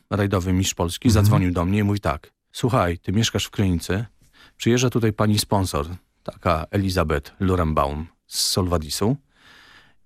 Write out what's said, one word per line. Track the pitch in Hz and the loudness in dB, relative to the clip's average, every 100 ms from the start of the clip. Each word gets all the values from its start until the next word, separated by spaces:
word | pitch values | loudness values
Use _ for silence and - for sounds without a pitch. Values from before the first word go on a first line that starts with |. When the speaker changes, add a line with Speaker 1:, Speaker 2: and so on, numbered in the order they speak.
| - | -4
Speaker 1:
rajdowy | 104 101 98 90 | -2 0 0 0
mistrz | 92 95 | 0 0
Polski, | - 85 - 127 | -2 -4 0 2
Speaker 2:
Mhm. | 104 | 4
Speaker 1:
zadzwonił | 101 110 92 | 6 4 2
do | 90 | 0
mnie | 87 101 | 0 0
i | |
mówi | 101 101 | 0 0
tak: | 85 73 - _ _ | -2 -6 -8 _ _
„Słuchaj, | - 123 127 87 87 | -4 0 2 0 -2
ty | - | -2
mieszkasz | 98 117 104 | 0 0 -2
w | - | -6
Krynicy, | - 98 85 - 95 113 _ _ _ - - | -2 0 0 -2 -4 -4 _ _ _ -20 -4
przyjeżdża | 113 123 127 | 2 2 2
tutaj | 120 110 | 2 0
pani | 104 107 104 | 2 2 2
sponsor, | - 104 92 73 76 90 _ _ | 2 0 0 -2 -6 -10 _ _
taka | - - - 80 80 | -16 -6 -2 0 -2
Elizabeth | 104 98 90 80 73 - - | -2 -2 0 0 -2 -4 -4
Lurenbaum | 95 90 80 76 71 73 85 _ _ | -2 0 0 0 -2 -4 -10 _ _
z | - | -6
Solvadisu, | - - 90 85 76 - 101 147 _ _ _ - - - _ _ | -2 0 0 -2 -4 -2 -2 -2 _ _ _ -20 -20 -20 _ _